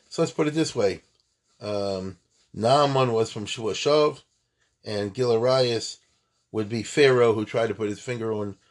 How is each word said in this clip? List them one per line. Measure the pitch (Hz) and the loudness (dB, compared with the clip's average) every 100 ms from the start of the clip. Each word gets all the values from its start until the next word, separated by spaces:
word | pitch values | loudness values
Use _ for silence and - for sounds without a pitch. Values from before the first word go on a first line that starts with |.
| _ | _
So | - | -4
let's | 160 | -4
put | - 151 | -2 -2
it | |
this | 156 147 | 0 -2
way. | 123 101 85 _ _ _ _ _ _ | 0 -2 -2 _ _ _ _ _ _
Um, | 107 104 101 95 95 90 _ _ _ | -6 -4 -4 -4 -8 -12 _ _ _
Naaman | - 113 143 143 135 127 | -2 2 4 4 2 2
was | 113 113 | 0 -2
from | 110 101 | -4 -10
Shua | - 110 | -8 -6
Shav, | 95 147 151 151 135 _ _ _ _ _ _ | -2 2 4 2 0 _ _ _ _ _ _
and | 104 104 104 | -8 -4 -4
Gil | 110 123 | -2 2
Arayas | 113 123 131 123 113 - - _ _ _ _ _ | 2 4 4 2 0 -4 -14 _ _ _ _ _
would | 107 104 | -6 -4
be | 113 | -6
Pharaoh | 101 156 139 123 117 | -4 4 6 6 4
who | 107 | 2
tried | 107 117 113 | -2 -2 -2
to | |
put | 98 104 | -2 -6
his | 101 | -6
finger | - 120 110 | -10 -6 -4
on, | 107 104 98 _ | -4 -6 -10 _